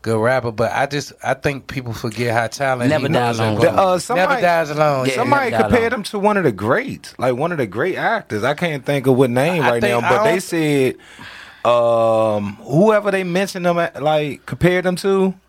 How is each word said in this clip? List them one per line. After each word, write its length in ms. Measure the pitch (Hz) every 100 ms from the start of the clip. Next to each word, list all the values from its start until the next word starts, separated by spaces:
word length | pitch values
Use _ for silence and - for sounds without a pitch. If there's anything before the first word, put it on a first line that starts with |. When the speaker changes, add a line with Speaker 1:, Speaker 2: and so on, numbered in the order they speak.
Speaker 1:
good 160 | 113 113
rapper, 320 | 113 131 117
but 220 | 107 113
I 140 | 92 139
just, 260 | 143 - -
I 120 | 120
think 320 | 135 147 135 -
people 260 | 131 120
forget 400 | 107 117 107 120
how 140 | 113 113
talented 420 | - 139 127 123
Speaker 2:
Never 180 | 151 139
Speaker 1:
he 40 |
Speaker 2:
Die 160 | 151 120
Speaker 1:
was 100 | 117
Speaker 2:
Alone. 180 | 110 107
Speaker 1:
at 40 |
Speaker 3:
The, 100 | 117
uh, 140 | - 190
Speaker 1:
Never 100 | 185
Speaker 3:
somebody, 400 | - 233 190 262
Speaker 1:
Dies 300 | 180 170 151
Alone. 360 | 151 151 135 131
Speaker 2:
Yeah, 80 |
Speaker 3:
somebody 360 | 131 254 285 247
Speaker 2:
Never 120 | 226
Die 0 | 104
Speaker 3:
compared 240 | 233 226
Speaker 2:
Alone. 80 | 233
Speaker 3:
him 20 |
to 140 | 185 214
one 180 | 202 202
of 60 |
the 80 | 156
greats, 640 | 95 107 175 269 76 - -
like, 160 | 127 123
one 160 | 165
of 60 | 170
the 80 | 113
great 300 | 98 175 127
actors. 460 | 170 220 - 107
I 120 | 117
can't 300 | 147 175 143 123
think 200 | 143 131
of 100 | 127
what 120 | 135
name 340 | 123 147 180
Speaker 1:
I 100 | -
Speaker 3:
right 80 | 120
Speaker 1:
think 180 | 120 120
Speaker 3:
now, 80 | 117
Speaker 1:
I 80 | -
Speaker 3:
but 80 |
they 60 | 214
Speaker 1:
don't 100 | 185
Speaker 3:
said, 560 | - 170 156 143 131 - - - - - - - 113
um, 840 | 120 117 113 113 113 110 104 101 101
whoever 480 | - 143 214 214 202
they 140 | 190
mentioned 420 | 180 175 196 190 175
him 120 | 170
at, 240 | 170 -
like, 440 | 147 156 147 - -
compared 400 | 131 175 180 180
him 100 | 180
to 380 | 196 190 190 190